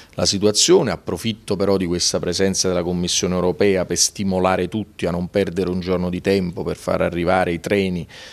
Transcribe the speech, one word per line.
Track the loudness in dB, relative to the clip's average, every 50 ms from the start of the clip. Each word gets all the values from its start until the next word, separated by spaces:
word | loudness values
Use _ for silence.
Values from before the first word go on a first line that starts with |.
| -20 -14 -6
la | -2 -2
situazione. | 0 0 2 2 2 2 4 4 4 4 4 4 2
Approfitto | -2 -4 -6 -6 -6 -4 -4 -4 -6 -6 -6 -4 -2
però | 0 2 2 2 2
di | 2
questa | 0 0 0 0 0 -2 -2
presenza | -2 -2 0 2 2 2 2 0 0 0
della | 0 0
Commissione | 0 0 -2 -2 -2 -2 -2 -2 -2 0 0
Europea | 0 0 0 2 2 2 2 4 2 0
per | -2 0 0
stimolare | 0 0 -2 -2 -2 -2 0 2 2 2 2 2 0 -2
tutti | -4 -4 -6 -8 -8 -6 -4
a | -2
non | -2 -2 -4 -2
perdere | 0 0 0 0 0 -2 -2 -2
un | -2 -2
giorno | -2 -2 -2 0 0 -2
di | -4 -2
tempo | 0 2 2 2 2 -2 -4 -6 -6
per | -6 -6
far | -6 -4 -2 0 0
arrivare | 0 0 0 0 0 2 2 2 2 0
i | -2 -4
treni | -2 0 0 0 2 0 -2 -4 -6 -8 -12 -18 -20 -20